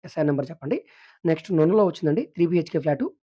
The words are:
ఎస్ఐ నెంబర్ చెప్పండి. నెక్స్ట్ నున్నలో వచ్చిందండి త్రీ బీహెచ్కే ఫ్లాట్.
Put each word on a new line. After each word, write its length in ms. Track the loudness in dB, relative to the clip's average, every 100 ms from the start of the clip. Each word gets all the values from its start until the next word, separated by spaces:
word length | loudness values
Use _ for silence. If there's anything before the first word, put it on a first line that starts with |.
ఎస్ఐ 220 | -10 -2
నెంబర్ 240 | 0 0 -4
చెప్పండి. 300 | -10 -6 -6 -8 _ -20 _
నెక్స్ట్ 240 | -2 -2 0
నున్నలో 340 | 2 4 4
వచ్చిందండి 400 | 2 0 -2 0 -4
త్రీ 200 | -2 0
బీహెచ్కే 340 | 2 0 -4
ఫ్లాట్. 260 | -2 -2 -4 -8